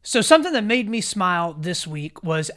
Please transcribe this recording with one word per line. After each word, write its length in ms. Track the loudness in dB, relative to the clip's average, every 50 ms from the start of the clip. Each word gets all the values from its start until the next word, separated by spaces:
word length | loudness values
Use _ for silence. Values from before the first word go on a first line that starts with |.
So 220 | _ -2 0 0 6
something 300 | 6 6 6 6 4 0
that 100 | 0 0
made 240 | 2 0 0 0 -2
me 140 | -2 -4 -4
smile 500 | -4 -2 0 0 2 2 0 -2 -4 -4
this 340 | -6 -6 -6 -4 -6 -6
week 360 | -8 -8 -8 -8 -10 -12 -10 -4
was 280 | -2 -2 -2 -2 -4 -6